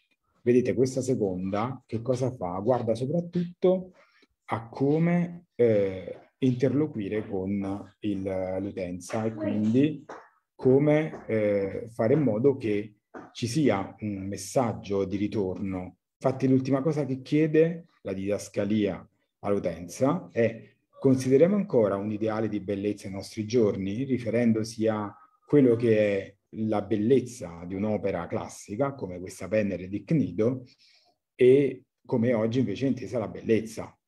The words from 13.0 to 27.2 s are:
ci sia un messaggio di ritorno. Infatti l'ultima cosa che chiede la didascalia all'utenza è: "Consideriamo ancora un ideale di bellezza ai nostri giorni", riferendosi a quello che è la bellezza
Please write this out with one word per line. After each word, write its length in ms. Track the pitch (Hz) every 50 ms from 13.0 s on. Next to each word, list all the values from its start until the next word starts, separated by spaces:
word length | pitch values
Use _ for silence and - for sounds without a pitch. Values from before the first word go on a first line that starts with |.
| _ _ - - - -
ci 160 | - - 120
sia 480 | 110 123 160 147 117 104 98 95 - - -
un 280 | 113 104 101 95 95
messaggio 760 | 98 101 87 - - - 143 123 110 95 87 87 95 101 98 98
di 100 | 92 101
ritorno. 840 | 98 104 101 104 110 95 92 92 - 104 95 95 92 90 90 - _ _ _ _ _
Infatti 280 | - 131 123 127 139
l'ultima 340 | 131 135 131 131 131 135 135
cosa 240 | 135 165 147 151 139
che 160 | 127 135 131
chiede 640 | 127 - 151 151 160 156 151 156 160 165 175 170 - _ _ _
la 120 | - 101 95
didascalia 920 | 95 98 98 101 95 - - - - 101 98 110 110 101 95 85 - - _ _ _ _ _ _ -
all'utenza 880 | - 101 101 98 95 90 85 87 87 87 - - 131 139 170 185 - -
è: 440 | - 117 117 110 - - - - _ _ _ _ _ -
"Consideriamo 560 | - 135 131 127 - 131 135 139 165 180 208
ancora 420 | 208 180 - - 120 107 98 98
un 140 | 98 101 107
ideale 360 | 107 101 110 107 107 110 113
di 120 | 104 104 101
bellezza 480 | 92 98 101 98 101 104 104 - -
ai 60 | 98 95
nostri 320 | 98 95 - - 113 107
giorni", 580 | 107 117 123 110 101 95 95 95 98 101 120 139
riferendosi 840 | 135 131 - - 107 107 120 123 113 110 110 104 - - 107 110
a 260 | 110 110 107 107 98 - - - _ _ _ _
quello 300 | - 147 147 131 123 113
che 220 | 113 123 117 110
è 380 | 107 107 104 101 98 95 - - _ _ _ - 110
la 220 | 110 110 107 104
bellezza 800 | 101 101 117 104 104 117 139 127